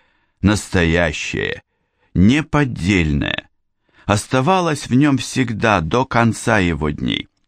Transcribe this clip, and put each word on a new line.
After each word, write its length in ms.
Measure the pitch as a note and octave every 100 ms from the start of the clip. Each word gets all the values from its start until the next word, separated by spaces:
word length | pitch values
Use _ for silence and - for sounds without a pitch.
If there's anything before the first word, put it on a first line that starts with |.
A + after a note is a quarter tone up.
| _ _ _ _
настоящее, 1200 | F#2 G2+ - F#2+ E2 E2+ E2 - - G1+ G1+ - - _ _ _ _
неподдельное, 1400 | - G2 C#3+ D#3 D3 C#3 A2 E2+ G2 D#2 C#2+ G1+ - - _ _ _ _ _ -
оставалось 800 | G#2 - B2+ C3+ F#3+ E3+ D3 -
в 60 | B2
нём 220 | D3 C3
всегда 600 | - B2 A#2 G#2 A2+ G2
до 240 | D#2+ A#2+
конца 560 | C3 A#2 A#2 G#2 - A2
его 300 | F2+ D2+ D2+
дней. 400 | - B1 - - _